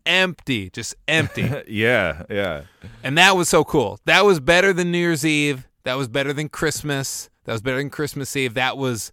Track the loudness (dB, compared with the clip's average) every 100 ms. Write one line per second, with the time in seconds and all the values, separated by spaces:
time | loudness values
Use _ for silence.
0 | -2 0 0 -2 -4 -4 -4 -10 -12 -10
1 | -2 0 0 -2 -4 -4 -6 0 2 2
2 | 0 -2 -6 -4 -2 -4 -12 _ -20 -10
3 | -2 4 6 6 4 2 4 2 0 -2
4 | 2 4 6 4 4 4 4 2 0 0
5 | 0 0 0 0 0 -2 -10 _ -6 -4
6 | -4 -4 -4 -4 -6 -4 -4 -2 -4 -4
7 | -4 -8 -12 _ -8 -6 -4 -4 -4 -4
8 | -6 -6 -6 -2 -2 0 -2 0 -2 -2
9 | -6